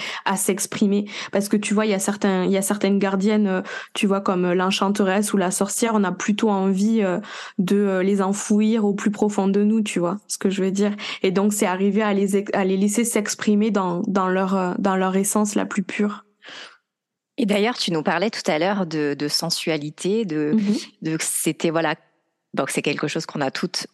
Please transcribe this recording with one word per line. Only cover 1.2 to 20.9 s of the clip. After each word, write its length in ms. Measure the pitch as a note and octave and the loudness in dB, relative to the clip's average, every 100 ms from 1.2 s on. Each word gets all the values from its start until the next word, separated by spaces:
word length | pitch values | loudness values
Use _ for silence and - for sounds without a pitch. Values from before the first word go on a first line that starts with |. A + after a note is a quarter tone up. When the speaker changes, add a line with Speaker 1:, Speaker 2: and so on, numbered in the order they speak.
| - | -4
Speaker 1:
Parce 180 | G3 G3+ | -2 0
que 80 | G#3+ | 0
tu 180 | G#3 | 0
vois, 120 | G3+ G#3+ | 0 2
il 60 | |
y 20 | |
a 60 | G3 | 0
certains, 440 | G3+ G3+ G3+ F#3 | -2 0 0 2
il 60 | F3+ | 2
y 60 | G3 | 0
a 60 | |
certaines 360 | G3 G3+ F#3+ G3+ | 0 0 2 2
gardiennes, 480 | G3 F#3+ G3+ G#3+ G3+ | 2 2 2 2 2
euh, 160 | F#3 F#3+ - - | 0 -4 -10 -10
tu 160 | - G3+ | -2 0
vois, 120 | G3 | 0
comme, 260 | G3+ F#3 F3+ | 0 0 2
euh, 80 | F#3+ | 2
l'enchanteresse 760 | F#3 G3 G3 G3+ F#3+ F#3+ G#3 | 2 0 0 2 2 2 2
ou 40 | G3+ | 2
la 160 | F3+ | 0
sorcière, 400 | F#3+ G3 - A#3 | 0 -2 0 0
on 80 | G#3+ | 2
a 80 | F#3+ | 0
plutôt 400 | F3+ - G#3 A3 | -2 -2 0 2
envie, 520 | G3 F#3+ F#3+ G#3 A3+ | 2 2 2 2 2
euh, 160 | G3 F3 - - - - | 2 -2 -6 -14 -12 -4
de, 180 | F3+ G3+ | 2 2
euh, 260 | G3+ F#3+ | 2 2
les 180 | F#3+ G3+ | 2 2
enfouir 640 | F#3+ G3+ - G#3 G#3+ A3+ | 2 0 0 2 4 2
au 100 | G#3 | 2
plus 180 | G3 G#3 | 0 -2
profond 340 | G3+ G#3+ G#3 F#3+ | 0 0 2 2
de 160 | G3 | 2
nous, 180 | G#3 A3 | 2 2
tu 200 | G#3+ F#3 | 0 -2
vois 160 | E3+ G#3 - | -2 -4 -8
ce 120 | - | -4
que 100 | G3 | -2
je 140 | F#3+ | 0
veux 60 | F#3+ | -2
dire. 260 | G3 G#3 G#3 - - | 0 0 -2 -10 -4
Et 100 | F#3+ | 0
donc, 200 | F#3 G#3 | 2 2
c'est 140 | G#3 G3+ | 2 0
arriver 340 | F#3 G3+ G3 | 2 2 2
à 140 | G#3+ | 2
les 240 | G3+ G3 G3 | 2 2 0
ex-, 120 | G3+ | 0
à 100 | G3+ | 0
les 140 | F#3+ F#3+ | 2 2
laisser 260 | G#3 G#3 | 2 2
s'exprimer 680 | A3+ G#3+ G#3 - - G#3 A3 | 0 0 -2 -2 2 2 4
dans, 300 | G3+ F#3 F3 - | 0 0 -2 0
dans 200 | F#3+ F#3 | 0 2
leur, 280 | F#3 F#3+ F#3+ | 0 0 0
euh, 160 | F3+ - | 0 0
dans 180 | G3 F#3+ | 0 0
leur 180 | F#3 F#3+ | 2 0
essence 380 | G3 G#3+ G#3+ | 0 0 0
la 120 | G#3 F#3+ | 0 -2
plus 160 | - | -4
pure. 420 | F#3+ - G#3 G#3 - _ - - - - _ _ _ _ _ - | -4 -2 -2 -4 -16 _ -20 -18 -20 -20 _ _ _ _ _ -4
Speaker 2:
Et 80 | |
d'ailleurs, 320 | A3 G3+ G#3+ B3 | 0 2 0 0
tu 140 | - | -2
nous 100 | D#3+ | 0
parlais 280 | D3+ E3+ G#3 | 0 0 -2
tout 100 | - - | -2 -2
à 80 | D#3 | 0
l'heure 280 | F3+ G3+ E3+ | 2 0 -2
de, 260 | D#3 D3 C#3+ | -2 -2 -2
de 100 | D3 | -2
sensualité, 960 | - E3+ - - D#3 D3 - F#3 G#3+ | -2 -4 -4 -2 -2 -4 -6 -2 0
de, 280 | G#3 D3+ D3+ | 0 -2 0
Speaker 1:
Mhm. 220 | A3 G3+ A#3+ - | 2 2 -2 -4